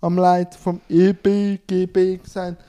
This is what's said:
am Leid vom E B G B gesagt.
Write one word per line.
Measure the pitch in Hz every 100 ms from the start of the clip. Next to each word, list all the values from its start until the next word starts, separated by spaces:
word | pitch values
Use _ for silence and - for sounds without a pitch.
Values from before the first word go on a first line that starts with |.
am | 175 180
Leid | 180 180 175
vom | - 185 175 -
E | 175 190
B | 185 196 202 202 196 -
G | 185 185
B | 190 185 185
gesagt. | - 190 180 170